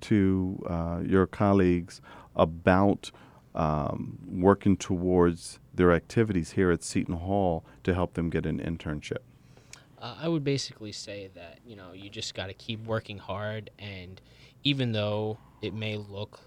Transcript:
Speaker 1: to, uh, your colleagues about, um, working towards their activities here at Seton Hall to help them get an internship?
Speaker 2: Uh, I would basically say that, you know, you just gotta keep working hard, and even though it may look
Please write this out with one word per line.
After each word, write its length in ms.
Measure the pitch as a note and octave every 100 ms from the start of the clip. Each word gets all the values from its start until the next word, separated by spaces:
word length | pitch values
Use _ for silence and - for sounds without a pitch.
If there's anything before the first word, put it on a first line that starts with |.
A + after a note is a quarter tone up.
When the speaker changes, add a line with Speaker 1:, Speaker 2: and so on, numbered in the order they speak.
Speaker 1:
to, 640 | - G#2+ F#2+ F#2+ F#2 - -
uh, 340 | E2+ E2 E2+ D#2
your 220 | F#2+ F2+
colleagues 760 | - G#2 G2+ F2+ F2 E2+ - - - - -
about, 760 | E2 E2+ F#2 F#2 G2+ - - - - - _
um, 640 | - D#2+ D2+ - - - - F2+
working 480 | F#2+ F#2 G2 G#2 F#2
towards 840 | - F2+ F2+ F2+ F2 E2+ - - -
their 200 | - F2+
activities 580 | E2+ - A#2+ A2 F#2 D#2+
here 200 | G2 F2+
at 120 | E2+
Seton 320 | - G2 - E2+
Hall 500 | F2+ G2+ F#2 E2 - -
to 100 | -
help 200 | F2+ F2
them 160 | - E2+
get 160 | D#2+ D#2+
an 140 | D2+
internship? 600 | D#2+ E2 D#2+ D2+ - - - _ _ - - - - -
Speaker 2:
Uh, 180 | A#2 A#2+
I 60 | E3
would 160 | E3
basically 480 | C#3 C3+ - - G#2+
say 380 | - - G2+ F#2+ F2+
that, 240 | E2+ - A#2
you 100 | G2+
know, 180 | F2+
you 160 | F#2+ G2+
just 240 | A2 -
gotta 200 | - F#2+
keep 320 | - - A2 A2
working 320 | A2 - G2+
hard, 520 | - G2 G#2+ A2 - -
and 440 | G#2 F#2+ F2+ F#2 - - - _
even 300 | C#3+ C3+ B2
though 440 | A2 G#2 G#2 G#2+ G#2+ - _
it 120 | G#2+
may 240 | G#2+ G#2+ G#2+
look 440 | G2+ G2 G#2+ -